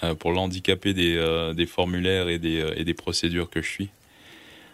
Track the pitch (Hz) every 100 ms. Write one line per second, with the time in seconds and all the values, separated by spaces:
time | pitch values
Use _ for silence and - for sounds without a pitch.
0 | 85 80 85 87 95 92 92 95 101 95
1 | 87 85 80 82 82 82 85 - 90 90
2 | 90 95 87 85 82 80 78 80 82 80
3 | - 82 87 87 85 82 - - 98 -
4 | - - - - - - -